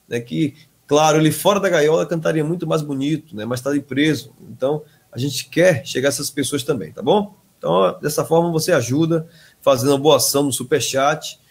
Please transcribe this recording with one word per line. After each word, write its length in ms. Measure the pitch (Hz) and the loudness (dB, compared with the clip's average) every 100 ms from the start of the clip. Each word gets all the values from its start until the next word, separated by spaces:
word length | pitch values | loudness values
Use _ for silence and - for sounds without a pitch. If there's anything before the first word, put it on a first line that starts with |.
| - | -8
né? 100 | 120 | -8
Que, 360 | 123 156 147 - _ _ - | -4 -2 -2 -4 _ _ 0
claro, 300 | 147 156 156 | 4 4 4
ele 120 | 156 | 2
fora 280 | 151 190 202 | 2 0 2
da 100 | 190 | 2
gaiola 380 | 170 151 170 170 | 2 2 2 0
cantaria 360 | 170 165 156 | -2 -2 -2
muito 220 | 151 175 160 | -2 -4 -2
mais 160 | 165 | -4
bonito, 540 | 147 135 143 151 - 104 | -2 -4 -2 -4 -6 -10
né? 100 | 110 | -6
Mas 160 | 123 | -6
tá 80 | 139 | -2
ali 120 | 143 | -4
preso. 520 | 143 135 156 127 - - - | -4 -2 0 0 -6 -20 -18
Então, 320 | 113 131 151 - _ _ | -6 -4 -4 -8 _ _
a 80 | 117 | -6
gente 280 | 143 - - | -6 -6 -6
quer 380 | 156 180 127 - | 2 4 2 -2
chegar 220 | 131 139 | -2 -2
a 20 | |
essas 220 | 135 143 | -2 -6
pessoas 320 | - 131 143 | -4 -4 -4
também, 280 | 123 127 78 | -4 -4 -6
tá 120 | - | -6
bom? 320 | 117 202 202 - _ - | 2 2 0 -10 _ -8
Então, 380 | 156 180 185 - | 0 2 2 0
dessa 240 | 147 151 135 | -4 -4 0
forma, 260 | 165 170 | 2 2
você 200 | 160 170 | 0 0
ajuda 560 | 160 117 143 160 165 160 - - _ | 0 0 0 0 0 -4 -18 -20 _
fazendo 300 | 143 127 135 | 0 2 2
uma 80 | 139 | 4
boa 180 | 147 135 | 4 4
ação 240 | - 139 | 4 0
no 80 | 143 | 0
Superchat, 880 | 123 123 147 - 135 139 156 - - _ | -2 -2 -2 0 0 0 -2 -8 -16 _